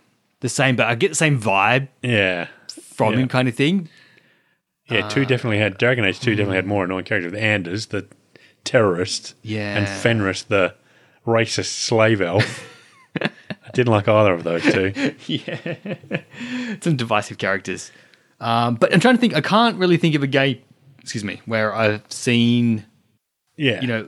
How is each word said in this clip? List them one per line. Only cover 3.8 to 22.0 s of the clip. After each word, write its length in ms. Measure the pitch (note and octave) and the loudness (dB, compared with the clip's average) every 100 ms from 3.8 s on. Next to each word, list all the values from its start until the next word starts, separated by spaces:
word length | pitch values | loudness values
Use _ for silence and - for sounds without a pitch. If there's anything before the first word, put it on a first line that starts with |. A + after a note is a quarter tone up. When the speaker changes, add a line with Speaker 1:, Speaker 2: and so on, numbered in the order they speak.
| D#3+ - _ _ _ _ _ _ _ _ - | -4 -14 _ _ _ _ _ _ _ _ -2
Speaker 2:
Yeah, 200 | A2 G#2 | 0 0
two 140 | B2 | 0
Speaker 1:
Uh, 40 | C3 | 0
Speaker 2:
definitely 320 | B2 B2 G#2 | 0 0 0
had, 180 | G#2 F#2+ | 0 2
Dragon 300 | A#2 B2+ G2 | 0 2 0
Age 140 | F2+ | 0
two 100 | A#2+ | 0
definitely 220 | G#2 G2+ F#2+ | 0 0 0
had 80 | |
Speaker 1:
hmm. 60 | F#2 | 0
Speaker 2:
more 140 | G2+ | -2
annoying 200 | F2+ F#2 | -2 -4
characters. 300 | F2+ G#2+ F2 | -4 -4 -4
Anders, 520 | G2+ A2 G#2 E2+ G2 - | -2 0 0 -2 -6 -6
the 200 | G2+ - _ _ - _ _ | -8 -10 _ _ -20 _ _
terrorist, 720 | - B2+ G#2+ F2 F#2 - - - | 0 2 4 2 -2 -6 -10 -16
Speaker 1:
Yeah. 340 | A2 G#2+ G#2 G2+ | -10 -8 -4 -2
Speaker 2:
and 100 | G2+ | -4
Fenris, 560 | G2 A#2+ A2+ G2 F#2 | -2 0 2 0 -2
the 320 | - G2+ F2 - _ _ _ _ - | 0 0 0 -2 _ _ _ _ 0
racist 400 | A2+ A2+ - F#2 | 2 2 -2 -6
slave 560 | - - A2+ A2 G#2 | -6 0 4 4 2
elf. 440 | F2 F#2+ - - - - - C6+ _ | 2 0 0 -6 -18 -20 -20 _ _
Speaker 1:
<laughs> 60 | - | -8
Speaker 2:
I 500 | - - - - - | -8 -10 -16 -16 -4
didn't 180 | - A#2+ | 0 2
like 160 | G#2+ G#2 | 2 4
either 240 | G#2+ G#2 | 4 4
of 100 | E2+ | 2
those 180 | E2+ E2 | 0 0
two. 300 | D4 - F#2+ G2+ C4+ - | 2 2 0 -2 -4 -6
Speaker 1:
<laughs> 60 | - | -8
Yeah. 500 | D3 - - E3+ E3 G3+ F3+ - - - - A#3+ B3 B3 G#3 | -8 -6 -10 -10 -10 -10 -12 -8 -8 -8 -16 -10 -8 -8 -4
Some 160 | F3 C#3 | -2 -2
divisive 420 | A2+ G#2+ - G#2 | 0 -2 -2 -6
characters. 520 | G2+ G2 F#2+ F2 - - _ _ _ - | -4 -4 -6 -10 -12 -20 _ _ _ -10
Um, 340 | A#2 A#2 A#2+ | -2 0 0
but 180 | A#2 C#3+ | 0 2
I'm 80 | F3+ | 4
trying 140 | A#3+ | 4
to 60 | B3 | 4
think, 140 | A#3+ | 2
I 60 | D#3 | 0
can't 360 | - G3+ A#3 F#3+ | 0 2 2 2
really 180 | F#3 E3+ | 2 4
think 180 | E3+ | 2
of 80 | D3+ | 0
a 40 | C#3 | 0
game, 320 | C3+ C3+ A#2+ _ _ _ _ | 2 0 -2 _ _ _ _
excuse 220 | - A#2 | -12 -8
me, 160 | G2+ F2 - | -8 -8 -4
where 260 | A2+ G#2+ | -2 0
I've 280 | G2+ A2 G#2+ | 2 2 0